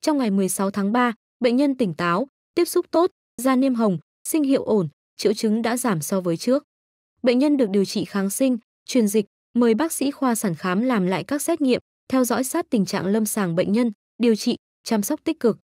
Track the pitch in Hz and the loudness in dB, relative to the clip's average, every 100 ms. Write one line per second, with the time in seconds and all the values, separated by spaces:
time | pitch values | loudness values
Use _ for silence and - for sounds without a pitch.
0 | - 302 240 196 190 - 196 196 196 240 | 0 0 0 0 0 0 -4 -2 -2 2
1 | 247 220 _ _ 226 240 285 262 220 165 | 0 -2 _ _ 0 2 0 0 -2 0
2 | 175 175 269 _ _ - 339 359 - 330 | 0 0 -2 _ _ -2 0 0 0 2
3 | 339 _ _ - 247 262 269 240 226 170 | 2 _ _ -4 0 2 2 2 0 0
4 | _ _ - 320 277 269 - 214 165 _ | _ _ -4 -2 2 0 2 0 0 _
5 | _ _ 208 208 226 214 233 247 254 185 | _ _ -2 0 0 0 0 -2 0 -2
6 | 147 196 180 165 - 269 - _ _ _ | -2 -2 -2 -2 0 0 -2 _ _ _
7 | _ _ 240 247 294 294 226 202 185 214 | _ _ 0 2 2 2 2 0 0 -2
8 | - 202 196 - 269 240 _ _ _ 262 | -6 -4 -6 -2 -2 -2 _ _ _ 0
9 | 214 214 202 _ _ 240 240 220 320 - | 2 0 -2 _ _ 0 2 2 0 -2
10 | 277 285 269 226 214 160 185 180 254 240 | -4 -2 -2 0 -2 -4 -2 -2 0 0
11 | 180 180 - 285 - 330 277 214 _ _ | 0 -2 -4 -6 -2 -2 0 0 _ _
12 | _ 262 247 226 262 320 349 240 180 196 | _ 0 0 0 -2 -4 -2 0 0 -2
13 | 180 208 214 - 185 165 180 202 247 208 | -2 -2 -2 -2 -2 0 0 0 0 -4
14 | _ _ 240 220 - 220 _ _ - 226 | _ _ 0 2 0 -4 _ _ -4 -2
15 | 202 311 - 320 233 170 | -2 -4 -4 -2 0 -2